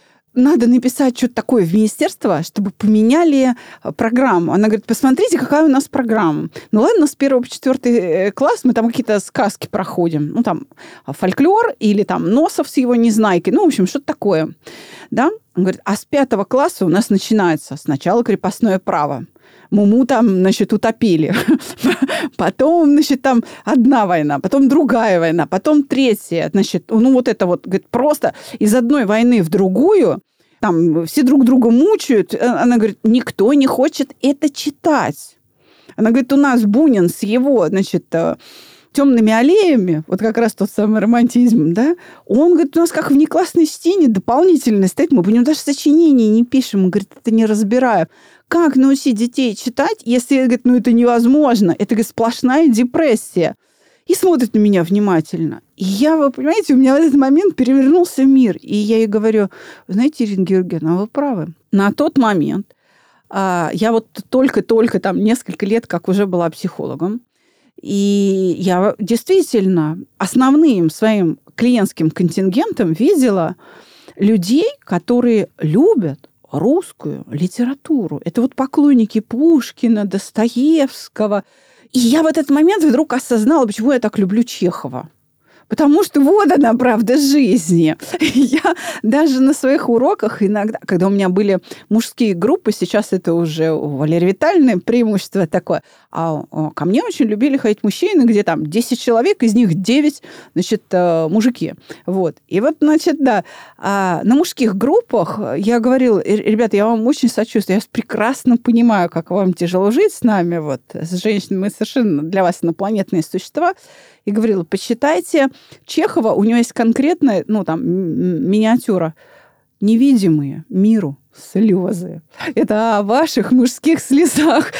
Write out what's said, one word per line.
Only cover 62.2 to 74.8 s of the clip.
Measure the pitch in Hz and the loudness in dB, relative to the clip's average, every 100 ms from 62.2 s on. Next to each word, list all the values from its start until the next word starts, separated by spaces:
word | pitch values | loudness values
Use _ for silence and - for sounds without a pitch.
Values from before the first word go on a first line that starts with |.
| 240 190 143 185 - _ _ _ _ _ - | 0 0 -2 -6 -10 _ _ _ _ _ -12
а, | 196 190 175 156 | -6 -2 -2 -4
я | 170 220 | -2 -2
вот | 226 - - - | -2 -4 -16 -4
только-только | 254 262 214 - 226 233 196 | 0 0 0 0 0 0 -2
там | 202 175 | -4 -2
несколько | 214 247 - 175 196 | 0 -2 -4 -8 -4
лет | 226 - | -4 -4
как | 175 - | -8 -2
уже | 196 202 | -2 0
была | 180 165 | -2 -4
психологом, | - 185 - 147 135 175 233 _ _ _ _ _ _ | -4 -10 -8 -10 -6 -6 -8 _ _ _ _ _ _
и | - 202 202 202 196 190 185 170 | -8 -2 0 0 0 0 -2 -2
я | 190 180 202 - | -2 0 0 -2
действительно | 185 233 - 381 302 226 190 175 151 175 - - | -2 -4 0 0 2 0 0 0 -2 -6 -12 -10
основным | 185 247 262 294 320 196 160 | -4 0 2 4 4 2 0
своим | - 220 214 170 - _ - | 0 0 0 0 -4 _ -4
клиентским | 240 240 196 - 156 | 0 0 -2 -2 -4
контингентом | - 175 196 190 208 427 - 180 | -2 -2 -2 -2 -2 -4 -2 -2
видела | 160 277 359 254 190 160 180 - - - _ - - | 0 0 2 2 0 -2 -6 -18 -20 -20 _ -16 -2
людей, | 202 220 175 277 440 587 | 0 2 2 0 0 -4